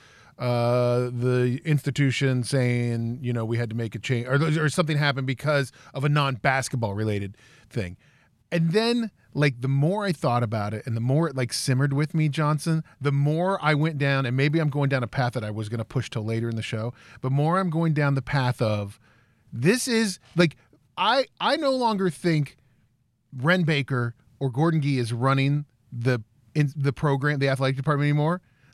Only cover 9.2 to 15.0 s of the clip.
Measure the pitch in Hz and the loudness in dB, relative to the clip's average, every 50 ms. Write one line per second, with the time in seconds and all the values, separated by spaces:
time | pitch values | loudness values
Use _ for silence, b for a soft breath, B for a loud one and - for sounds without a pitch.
9.2 | _ _ - 139 151 147 120 120 123 135 139 139 143 165 190 214 208 196 160 - | _ _ -2 0 0 0 0 0 -2 0 2 2 2 2 0 0 -2 -2 -4 -2
10.2 | - 135 120 120 120 107 117 110 101 104 107 107 - 127 113 117 113 127 131 156 | 0 0 0 0 0 0 -2 -2 -4 -4 -6 -6 -6 -6 -4 -2 0 2 2 2
11.2 | 165 156 131 135 127 127 - - - - 131 127 139 143 139 139 156 147 - 160 | 2 0 -2 -4 -4 -4 -4 -4 -2 0 0 2 2 0 0 0 -2 0 0 0
12.2 | 156 151 135 160 156 147 156 147 - 165 160 160 156 b b b 135 143 139 139 | 0 0 0 0 0 0 0 0 0 0 -2 -2 -2 b b b -2 0 2 2
13.2 | 143 147 156 160 180 185 196 - 151 151 151 143 151 165 156 135 143 139 139 135 | 2 2 2 0 0 0 -2 0 0 2 2 2 2 0 0 0 0 2 2 2
14.2 | 135 120 123 131 139 147 147 165 156 147 135 147 143 135 139 131 | 0 0 0 2 2 2 2 2 0 0 0 0 0 2 0 0